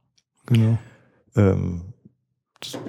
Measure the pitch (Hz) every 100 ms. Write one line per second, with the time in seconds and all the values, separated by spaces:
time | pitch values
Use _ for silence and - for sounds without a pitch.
0 | _ _ _ _ - 117 113 113 - _
1 | _ _ _ - 98 92 92 87 92 -
2 | - _ _ _ _ _ - -